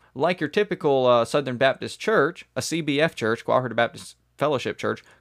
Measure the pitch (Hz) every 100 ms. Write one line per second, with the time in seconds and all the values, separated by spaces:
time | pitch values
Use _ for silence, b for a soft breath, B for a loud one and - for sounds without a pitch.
0 | b 127 160 185 151 208 208 175 151 135
1 | 127 120 117 147 131 120 131 120 113 -
2 | - 214 160 - - 110 - 165 151 139
3 | 165 - 110 117 - 120 127 113 113 98
4 | - - _ - 143 131 110 - 107 113
5 | - b